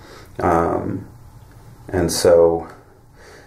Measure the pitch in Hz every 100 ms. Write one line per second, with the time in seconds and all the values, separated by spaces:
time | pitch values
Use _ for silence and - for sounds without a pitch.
0 | - - - - 90 85 85 87 87 -
1 | - - - - - - - - - 92
2 | 82 - 92 85 85 82 - - _ _
3 | _ _ - -